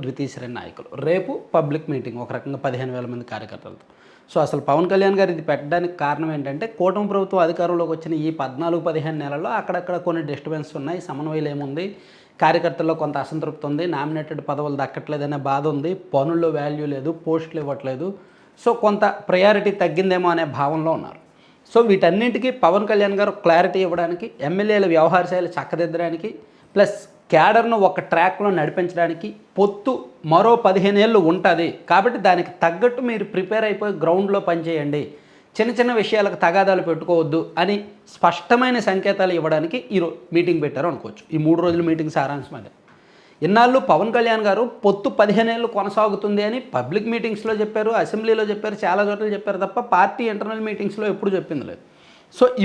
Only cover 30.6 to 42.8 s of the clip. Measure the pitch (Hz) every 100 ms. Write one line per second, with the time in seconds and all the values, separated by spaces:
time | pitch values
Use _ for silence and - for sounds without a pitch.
30.6 | 202 190 196 202 220 220 160 185 185 170
31.6 | 165 - - 175 220 233 185 175 170 -
32.6 | 170 175 240 247 247 220 202 185 180 220
33.6 | 220 202 208 170 156 185 196 196 180 170
34.6 | 160 160 143 147 131 - - - _ -
35.6 | 226 233 247 233 208 214 202 175 170 190
36.6 | 190 185 165 160 170 170 151 160 - -
37.6 | 185 208 - - - - 170 170 - 240
38.6 | 254 247 202 190 196 196 185 170 156 156
39.6 | 165 247 - 196 165 - - 165 175 165
40.6 | 147 131 165 123 107 - - 160 156 165
41.6 | 175 170 170 160 156 151 135 143 127 131
42.6 | 98 -